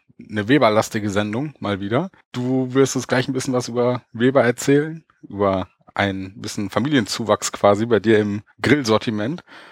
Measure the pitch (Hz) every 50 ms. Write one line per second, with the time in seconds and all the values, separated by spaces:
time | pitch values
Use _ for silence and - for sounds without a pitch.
0 | _ _ _ - - - 104 104 101 110 143 147 127 110 107 110 107 - - 110
1 | 104 107 92 101 104 104 104 123 147 156 - - - 101 101 92 101 98 113 139
2 | 185 190 - _ _ _ - 123 123 127 131 131 127 127 123 135 135 - - 131
3 | 117 - 131 127 123 - 131 131 - 139 123 123 - - 117 123 120 123 123 120
4 | - _ - 110 120 131 135 139 - - - - - 139 139 147 151 160 165 160
5 | - _ _ _ - - 101 98 101 98 95 92 90 - _ _ _ _ - -
6 | 101 98 95 95 95 95 101 117 107 104 - 107 101 95 - - 117 151 151 131
7 | 101 - - - 117 104 104 - - - - - - 101 101 101 113 120 113 101
8 | 95 110 110 107 107 104 101 107 - _ _ - - 110 143 151 131 110 110 107
9 | - 120 107 104 104 127 170 180 - _ - - - -